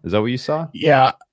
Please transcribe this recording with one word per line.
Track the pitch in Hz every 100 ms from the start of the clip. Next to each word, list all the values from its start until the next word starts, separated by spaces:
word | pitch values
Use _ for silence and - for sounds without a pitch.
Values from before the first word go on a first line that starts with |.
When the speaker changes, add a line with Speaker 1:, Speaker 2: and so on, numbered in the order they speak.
Speaker 1:
Is | -
that | 101
what | 110
you | 123
saw? | - 151 165
Speaker 2:
Yeah. | - - 139 127 - _